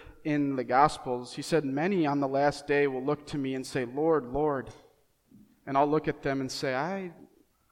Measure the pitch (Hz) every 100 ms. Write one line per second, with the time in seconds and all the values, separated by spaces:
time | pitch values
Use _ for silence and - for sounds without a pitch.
0 | - - 156 147 143 135 120 127 147 -
1 | 131 123 123 - 139 160 135 139 180 190
2 | 147 143 139 135 143 - - 143 143 131
3 | 135 147 - 151 135 131 127 139 120 135
4 | 160 156 120 139 151 135 117 - - _
5 | _ _ _ - _ _ - 139 147 156
6 | 151 143 143 135 131 - 139 127 160 196
7 | 180 165 143 _ _ _ _